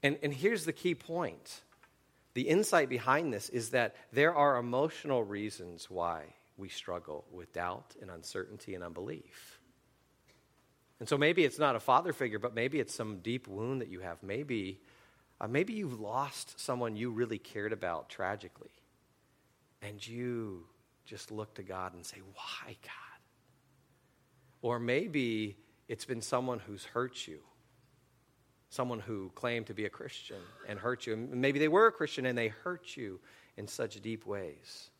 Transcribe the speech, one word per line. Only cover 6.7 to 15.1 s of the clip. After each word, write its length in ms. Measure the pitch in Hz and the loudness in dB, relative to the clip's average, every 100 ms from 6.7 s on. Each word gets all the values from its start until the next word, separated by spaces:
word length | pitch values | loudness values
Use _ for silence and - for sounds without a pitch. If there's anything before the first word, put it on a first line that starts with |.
| - - 87 80 76 - | -10 -4 -6 -4 -10 -10
with 200 | 87 85 | -14 -10
doubt 420 | 85 87 92 143 - | -4 -4 -4 -10 -16
and 100 | 98 | -14
uncertainty 640 | 85 85 - 92 104 - | -12 -8 -6 -6 -10 -10
and 100 | 92 | -8
unbelief. 760 | 87 82 101 80 - - - - _ _ _ _ _ _ _ _ _ _ _ _ _ _ | -8 -8 -8 -8 -12 -20 -20 -20 _ _ _ _ _ _ _ _ _ _ _ _ _ _
And 80 | 113 | -2
so 100 | 143 | 4
maybe 260 | 147 175 | 6 6
it's 140 | 151 135 | 4 6
not 180 | 147 117 | 4 4
a 40 | |
father 320 | - 131 175 | 6 6 6
figure, 260 | 147 127 107 | 0 0 0
but 160 | 117 | -2
maybe 260 | 113 123 147 | 0 0 0
it's 140 | 120 | -2
some 240 | - 110 101 | -2 -4 -4
deep 300 | 90 123 123 | -2 -4 -4
wound 320 | 98 113 135 | -6 -2 -2
that 80 | 113 | -4
you 120 | 90 | -8
have. 220 | 92 85 | -8 -8
Maybe, 580 | 98 107 151 117 95 95 - - - | -6 -6 0 0 0 -6 -14 -20 -20